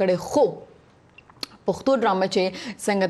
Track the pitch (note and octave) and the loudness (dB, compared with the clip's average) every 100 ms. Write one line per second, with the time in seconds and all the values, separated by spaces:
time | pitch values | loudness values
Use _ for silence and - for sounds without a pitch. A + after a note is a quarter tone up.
0 | F#3+ F3 - D4 A3+ - - - _ _ | 0 0 0 2 2 0 -14 -20 _ _
1 | _ _ - - - - - F3+ - C4+ | _ _ -20 -18 -18 -10 -6 -2 2 2
2 | G#3+ F#3+ F#3+ G3 F#3 F#3 B3 G3 - G3+ | 2 0 0 0 -2 -4 -12 -8 -2 0
3 | F#3 | 2